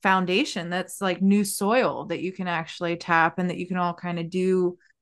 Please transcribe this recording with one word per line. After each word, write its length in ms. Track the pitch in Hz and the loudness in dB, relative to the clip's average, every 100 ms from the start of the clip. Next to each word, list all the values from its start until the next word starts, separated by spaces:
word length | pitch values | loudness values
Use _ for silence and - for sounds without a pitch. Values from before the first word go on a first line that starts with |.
foundation. 680 | 196 190 185 185 302 196 170 | 2 4 4 0 0 -4 -4
That's, 300 | 180 185 - | -4 -6 -4
like, 200 | 196 180 | -2 2
new 220 | 196 202 202 | 4 4 2
soil 600 | - 202 247 185 123 156 | -2 0 2 2 -2 -4
that 140 | 170 | -4
you 120 | 180 | -4
can 140 | 185 180 | -6 -4
actually 500 | 170 160 - 170 170 | -4 -6 -6 -4 -4
tap 420 | - 165 165 175 | 2 4 4 2
and 100 | 180 | -4
that 80 | 180 | -4
you 100 | 175 | -4
can 100 | 180 | -2
all 160 | 175 | -2
kinda 300 | 170 175 170 | -4 -6 -6
do 540 | 165 180 185 185 180 180 _ _ | -4 -2 2 2 2 -2 _ _